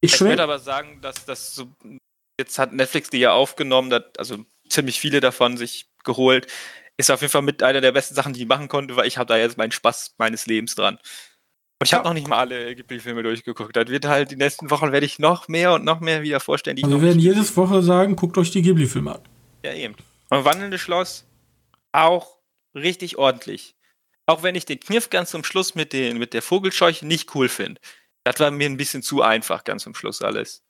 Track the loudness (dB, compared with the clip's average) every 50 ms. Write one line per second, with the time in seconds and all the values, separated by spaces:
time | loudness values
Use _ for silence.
0 | 6 4 4 6 4 4 4 4 2 0 -2 -6 -6 -6 -6 -6 -8 -10 -18 -14
1 | -14 -12 -12 -12 -12 -12 -12 -12 -12 -14 -12 -14 -14 -16 _ _ _ -20 -20 -20
2 | _ _ _ _ _ _ _ _ -10 -8 -2 -2 -2 -2 0 -2 -2 0 0 -4
3 | -4 -2 -2 2 4 6 6 6 4 2 0 -6 -4 2 2 2 2 2 0 -2
4 | -2 _ _ -12 -12 -10 -12 -14 -14 _ _ _ _ _ -2 -2 -2 -2 -4 -4
5 | -4 0 0 2 2 2 2 4 0 0 2 -2 -8 -8 -10 -12 -16 _ _ _
6 | _ -6 -2 2 4 4 4 4 2 -4 -14 -16 -14 -16 -18 -20 -20 -20 _ _
7 | 2 2 2 2 0 0 0 2 2 2 0 _ 2 2 2 6 4 4 4 4
8 | -2 -2 -4 -4 -4 -4 -4 -8 0 0 0 0 0 -4 -4 -4 -4 -2 0 0
9 | 0 0 0 -4 -2 2 2 2 2 2 0 -2 -4 -4 -4 0 _ 0 0 0
10 | -10 -14 _ _ -2 -2 -2 -4 -6 -4 -2 -2 -2 -4 -6 -2 -2 -2 -2 -4
11 | _ -20 -20 -20 -20 -20 _ _ _ _ _ _ _ _ _ _ 0 2 2 2
12 | 2 0 -4 -4 -4 -2 0 0 0 0 -2 -8 -8 -10 -12 -14 -14 _ -14 -12
13 | -10 -10 -8 -6 -4 -4 -4 -4 -6 -12 -10 -10 -10 -4 0 0 0 0 -2 -4
14 | -2 0 2 2 0 -2 -2 -2 -2 -2 -2 -4 -4 -2 -2 0 0 2 2 2
15 | 0 0 -4 0 2 2 2 2 -2 -6 -2 0 2 4 2 2 2 0 -2 -2
16 | -2 -4 -4 -2 -2 -2 -4 -4 -2 -2 -4 -4 -2 -4 -6 -2 0 2 2 4
17 | 4 6 6 6 6 6 4 4 0 0 2 2 2 4 4 4 4 4 4 4
18 | 4 2 2 0 -2 -2 2 0 0 2 2 2 4 4 6 4 4 2 0 -4
19 | -6 -6 -8 -10 _ _ _ _ _ _ _ _ _ -10 -10 -8 -10 -10 -12 _
20 | -20 _ _ _ _ _ 0 2 4 2 2 0 -4 -8 -8 -8 -6 -4 -2 -2
21 | -2 -4 -8 -16 _ _ _ _ _ _ _ _ _ _ _ _ _ _ _ 4
22 | 4 4 4 2 -2 -8 _ _ _ _ _ _ _ _ _ -6 -4 -4 -4 -4
23 | -8 -10 -2 2 2 2 2 0 -6 -12 -12 -12 -14 -18 _ _ _ _ _ _
24 | _ _ _ _ _ 0 0 2 2 -2 -2 -2 -6 -6 -10 -10 -6 -2 -2 -2
25 | 0 0 -2 -2 -2 -2 -8 -8 -8 -4 -2 -2 -2 -2 -2 -6 -6 -4 -2 -2
26 | -2 -2 -2 -4 -6 -4 -4 -6 -2 0 0 0 0 0 0 4 2 2 2 0
27 | -4 -4 -4 -4 -4 -6 -2 0 0 0 0 -4 -8 -10 -10 -14 _ -20 -20 _
28 | _ _ _ _ _ -4 0 2 2 0 2 0 -2 -4 -2 -4 -6 -6 -6 -8
29 | -8 -4 0 2 4 4 2 2 0 -4 -6 -6 -6 -8 -8 -8 -10 -14 -14 -10
30 | -10 -10 -8 -4 -4 -4 -4 -4 -6 -8 -12 -20 _ _